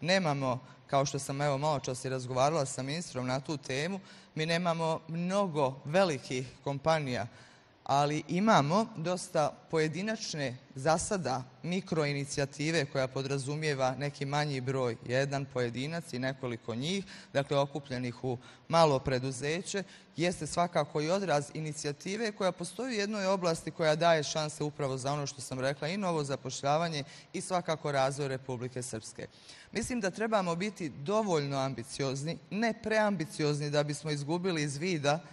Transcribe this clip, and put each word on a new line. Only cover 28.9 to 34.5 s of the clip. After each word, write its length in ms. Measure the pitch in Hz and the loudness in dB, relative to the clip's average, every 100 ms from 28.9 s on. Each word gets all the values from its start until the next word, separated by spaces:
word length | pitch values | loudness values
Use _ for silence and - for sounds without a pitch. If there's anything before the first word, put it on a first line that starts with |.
| 110 - - 107 - - - - | -8 -10 -12 -14 -14 -20 -20 -8
Mislim 300 | 196 226 247 | -4 -2 0
da 100 | 190 | -2
trebamo 440 | - 220 214 180 170 | 0 0 2 2 0
biti 340 | 208 - 165 | -2 -4 -6
dovoljno 680 | 113 143 214 214 160 143 139 | -6 0 2 4 2 2 0
ambiciozni, 800 | 135 123 117 - 139 135 147 - - | -2 -2 -6 -2 -2 -2 -4 -6 -6
ne 240 | 190 233 220 | -2 0 0
preambiciozni 840 | 214 220 208 190 156 - 147 147 147 | 0 2 4 2 -2 0 0 2 2
da 140 | 147 | 2
bismo 280 | 147 147 156 | 0 -2 -4
izgubili 520 | 147 143 175 185 | -4 -2 0 0